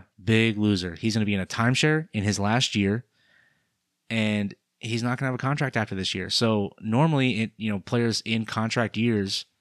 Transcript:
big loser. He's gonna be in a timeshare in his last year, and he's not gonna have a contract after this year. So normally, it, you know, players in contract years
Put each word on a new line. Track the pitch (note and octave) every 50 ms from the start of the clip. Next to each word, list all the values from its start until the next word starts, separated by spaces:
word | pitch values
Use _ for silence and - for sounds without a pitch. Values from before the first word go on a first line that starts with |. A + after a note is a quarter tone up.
| - _ _ - F2+
big | A2+ A2 A2 A2+ A2+ G2+
loser. | G#2 G#2+ G#2+ G#2 F2 F2+ F2 E2+
He's | - - A2+ G#2+
gonna | A#2 G#2+
be | G2+ G2+
in | F#2+
a | F2+
timeshare | - - - A#2 B2 C3 - - D3+ D#3 D#3 D#3+ - -
in | A2 G2
his | G#2+ G2 G2
last | G2+ G#2 A2+ C3 - - -
year, | G#2 G2 G2 G#2 B2+ - _ _ _ _ _ _ _ _ _ _ _ _ _ _ _ _ _ _ _ _ -
and | A2+ A2+ G#2+ G#2+ G#2+ G#2 G2+ G2 - - _ _ _ _
he's | - A2 A#2 A#2 A#2
not | B2 B2+
gonna | - C#3
have | C3 B2+
a |
contract | A#2+ C3 C3+ C#3+ C#3+ D3 A2 -
after | A#2 G#2+ - G2+
this | F#2+ F#2 - -
year. | F#2+ F#2 F#2+
So | - - A#2+ A2+ A2 G#2 G2+ - - -
normally, | F#2+ A2 A2 B2+ D#3 D#3+ D3+ C3+ C3 B2+ G2+ G#2+ A2+
it, | - -
you | - A2 A2
know, | G#2 F#2+
players | - - B2 A#2+ A#2 A2+ G#2 -
in | - A2+ A2+ A2+ A2
contract | - - A2+ A2 A2+ - B2 A2+ G2+ -
years | G#2 A#2 A#2+ A2+ G#2 G2 G2 - - - - _ _